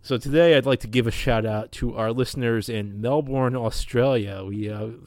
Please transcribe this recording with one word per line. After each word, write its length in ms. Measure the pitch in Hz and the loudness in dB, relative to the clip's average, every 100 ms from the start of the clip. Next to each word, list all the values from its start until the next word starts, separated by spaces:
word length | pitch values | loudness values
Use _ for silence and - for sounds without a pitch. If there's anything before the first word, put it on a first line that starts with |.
So 140 | - 170 | -2 -4
today, 380 | 139 151 170 147 | 2 4 8 6
I'd 100 | 127 | 4
like 140 | 127 | 0
to 60 | 113 | 0
give 200 | 123 113 | 0 0
a 40 | |
shout 340 | - 135 117 110 | -2 0 0 0
out 280 | 107 110 | -4 -6
to 240 | - 120 113 | -6 -6 -2
our 160 | 110 | -2
listeners 560 | 120 123 - 120 113 104 | 0 -2 -2 0 0 -2
in 320 | 110 101 101 | -6 -6 -6
Melbourne, 560 | 117 147 139 135 127 127 | 0 0 0 0 0 0
Australia. 840 | 113 - - 123 131 127 101 98 95 | -2 -2 0 2 4 2 -2 -8 -8
We, 240 | 104 107 | -6 -6
uh, 160 | 104 110 117 | -6 -8 -10